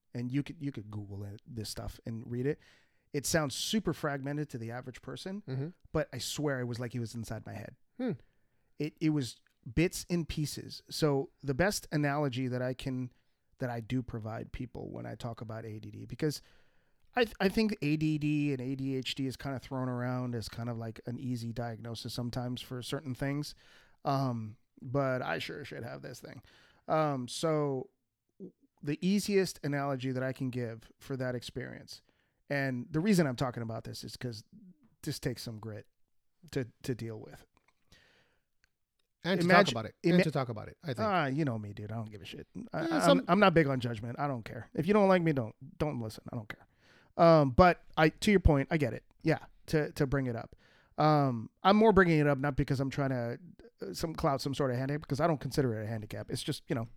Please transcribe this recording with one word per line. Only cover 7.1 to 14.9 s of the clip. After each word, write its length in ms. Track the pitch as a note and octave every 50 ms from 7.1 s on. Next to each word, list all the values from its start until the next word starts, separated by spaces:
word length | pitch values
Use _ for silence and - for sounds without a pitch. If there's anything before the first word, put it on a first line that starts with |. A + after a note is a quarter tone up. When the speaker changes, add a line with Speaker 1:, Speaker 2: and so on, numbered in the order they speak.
| -
Speaker 1:
inside 320 | A#2 A2 - A2+ G#2+ G#2+
my 80 | G#2 G2
head. 200 | G#2+ - - - - _ _ _
Speaker 2:
Hmm. 160 | - B3+ B3 E3 - - - _ _ _ _ _ _ _ _ _ -
Speaker 1:
It, 160 | D3 D#3 - -
it 100 | - D#3
was 260 | D3+ D3 C3 A2+ - - _ _ _ _ - - A2
bits 300 | - D#3+ F#3 - - - -
and 180 | F3 F3 D#3+ -
pieces. 540 | - - D3+ C3+ - B2+ - A2+ - - - -
So 400 | - - D#3+ D3+ C#3 C3+ C#3 - _ _ -
the 120 | C#3 C#3
best 320 | B2+ F3 G3+ G3+ - - - -
analogy 560 | D3+ D3 C#3+ C#3 D3 D3+ C#3 A#2+ C3 C3+ B2
that 120 | B2 B2
I 140 | B2+ B2+ C3
can, 360 | - - C#3 C3 B2+ B2+ B2 - _ _ _ _ _ _ _ _ -
that 100 | C3+ B2
I 100 | A#2+ A#2
do 220 | A2+ G2+ B2+ C3 A#2+
provide 500 | - - A#2 G#2+ A2 A2 A2+ A#2 - -
people 380 | - B2+ A#2 - - F#2 F#2+